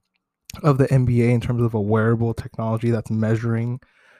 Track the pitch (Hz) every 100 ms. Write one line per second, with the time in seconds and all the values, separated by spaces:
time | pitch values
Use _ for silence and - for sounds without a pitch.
0 | _ _ _ _ - - 156 131 135 135
1 | 123 120 120 120 - 120 117 113 101 110
2 | 113 113 117 110 - - 113 110 117 113
3 | - 110 107 110 117 113 117 127 _ _
4 | _